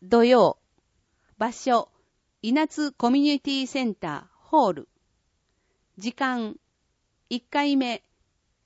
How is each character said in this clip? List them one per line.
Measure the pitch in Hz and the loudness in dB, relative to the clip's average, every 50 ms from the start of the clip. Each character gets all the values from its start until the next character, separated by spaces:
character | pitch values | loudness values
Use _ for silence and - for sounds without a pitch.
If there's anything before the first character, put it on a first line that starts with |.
土 | 180 185 240 233 233 | -4 2 4 4 6
曜。 | 240 254 240 185 151 - _ _ _ _ _ _ _ _ _ _ _ _ _ _ _ _ | 6 6 6 6 4 2 _ _ _ _ _ _ _ _ _ _ _ _ _ _ _ _
場 | - 214 240 | -8 -6 -6
所、 | 226 - - 262 240 220 - _ _ _ _ _ _ _ _ _ _ - | -6 -6 -2 0 0 0 0 _ _ _ _ _ _ _ _ _ _ -10
稲 | - 214 254 302 311 | -4 -2 0 0 0
津 | 302 - 302 302 285 | -2 -4 -6 -6 -6
コ | - - 240 240 | -4 -2 0 0
ミ | 262 285 | 2 2
ュ | 285 | 2
ニ | 294 285 269 | 2 0 -2
テ | - 277 | -4 -4
ィ | 277 269 262 | -4 -4 -6
セ | 254 - 269 254 | -6 -6 -4 -4
ン | 226 190 | -4 -6
タ | - 190 | -6 -8
ー | 160 147 139 - _ _ _ _ - | -10 -10 -10 -12 _ _ _ _ 0
ホ | 311 311 254 190 | 2 2 2 2
ー | 165 | 0
ル。 | 139 - _ _ _ _ _ _ _ _ _ _ _ _ _ _ _ _ _ _ _ _ _ _ | -4 -10 _ _ _ _ _ _ _ _ _ _ _ _ _ _ _ _ _ _ _ _ _ _
時 | 190 190 247 | -10 -10 -10
間、 | - - 277 262 247 240 220 208 - - _ _ _ _ _ _ _ _ _ _ _ _ _ - | -6 -4 -4 -4 -4 -4 -6 -8 -10 -14 _ _ _ _ _ _ _ _ _ _ _ _ _ -10
一 | 240 233 | -10 -10
回 | _ - - 285 285 285 277 | _ -6 -4 -2 0 0 0
目、 | 269 254 240 226 - _ _ _ _ _ _ _ _ _ _ _ _ _ | 0 -2 -2 -6 -10 _ _ _ _ _ _ _ _ _ _ _ _ _